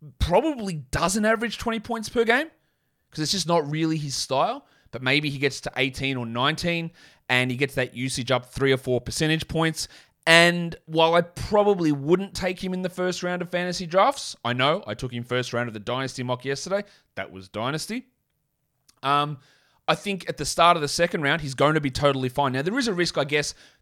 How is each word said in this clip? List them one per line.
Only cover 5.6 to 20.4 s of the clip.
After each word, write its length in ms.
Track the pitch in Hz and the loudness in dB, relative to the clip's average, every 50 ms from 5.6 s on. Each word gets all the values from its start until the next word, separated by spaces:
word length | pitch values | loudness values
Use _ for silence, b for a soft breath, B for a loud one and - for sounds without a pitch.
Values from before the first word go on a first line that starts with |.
to 100 | - - - | -10 -8 -2
eighteen 400 | 127 131 139 120 - 135 135 135 | -2 -2 -2 -2 -4 -4 -2 -2
or 80 | 127 120 | -2 -4
nineteen, 680 | 113 113 120 127 143 156 160 - 175 170 170 165 165 b b b b b b b - | -4 -2 0 0 0 0 0 -2 -2 -2 -2 -4 -8 b b b b b b b 0
and 220 | 127 123 127 127 | 2 2 2 0
he 60 | 123 | 0
gets 180 | 123 143 127 - | -2 -2 -2 0
that 200 | 135 127 123 - | -2 -4 -2 -4
usage 360 | 117 127 131 123 135 123 120 | -6 -6 -4 -4 -6 -2 0
up 160 | 131 123 123 | 0 0 0
three 260 | - - - 135 135 | -6 -4 0 2 2
or 60 | 131 123 | 2 2
four 220 | - 131 123 120 | 2 0 -2 0
percentage 480 | - - - - 160 156 156 160 - - | -2 -4 -2 0 2 2 2 0 0 -4
points. 400 | - 160 160 160 160 - - B B B B B B B _ | -2 0 0 0 0 -4 -10 B B B B B B B _
And 480 | 165 165 170 170 170 175 175 170 170 165 - _ | 4 6 8 6 6 4 0 -4 -6 -6 -10 _
while 260 | - 160 160 160 165 | -4 2 2 4 6
I 80 | 170 175 | 6 4
probably 720 | 170 170 - - - - 208 208 208 208 202 180 170 156 | 2 2 -8 -12 -6 2 2 4 4 4 4 4 2 0
wouldn't 400 | 147 139 135 151 175 185 196 190 | 0 0 0 0 0 0 -2 -8
take 320 | - - 190 185 185 180 - | -6 -6 -4 -4 -4 -4 -6
him 80 | 185 | -6
in 80 | 185 185 | -4 -4
the 80 | 185 180 | -4 -6
first 340 | 180 180 180 180 175 - | -4 -2 -2 -2 -2 -4
round 200 | 180 180 180 180 | -4 -6 -4 -4
of 80 | 175 175 | -6 -6
fantasy 360 | 180 175 180 180 175 175 185 | -4 -4 -4 -4 -4 -6 -6
drafts, 480 | 165 165 190 202 262 285 - - - - - | 0 4 6 6 6 4 0 -8 -10 -12 -6
I 120 | - 120 123 | -4 -4 0
know 280 | 127 131 143 160 202 - | 2 2 2 2 0 -2
I 80 | - 107 | -6 -8
took 180 | - 131 123 | -6 -6 -8
him 100 | 117 120 | -8 -8
first 300 | 120 123 123 127 123 - | -6 -2 -2 -2 -2 -2
round 160 | - 120 120 120 | -2 -2 -2 -2
of 60 | 107 | -6
the 60 | 107 | -8
Dynasty 420 | 101 117 120 127 131 123 - - | -6 -4 -4 -2 -4 -4 -6 -6
mock 240 | 123 123 127 123 - | -4 -4 -4 -4 -2
yesterday. 380 | 135 139 135 - 180 190 202 202 b b b b b _ | -6 -6 -4 -4 -4 -4 -4 -4 b b b b b _
That 160 | - 95 - | -10 -10 -10
was 160 | - 95 95 | -10 -18 -18
Dynasty. 600 | - - 104 113 127 147 156 - - 214 254 - _ _ _ _ _ _ _ _ _ _ _ _ _ _ _ _ _ _ _ | -10 -8 -4 -4 -4 -4 -4 -6 -6 -8 -10 -10 _ _ _ _ _ _ _ _ _ _ _ _ _ _ _ _ _ _ _
Um, 340 | - 135 143 143 147 147 147 127 b b b b b b b b b | -2 0 2 2 0 -2 -4 -10 b b b b b b b b b
I 80 | - 160 | 0 0
think 320 | 165 - 202 196 175 - | 0 0 -4 -6 -4 -6
at 120 | - 156 | -8 -6
the 80 | - | -6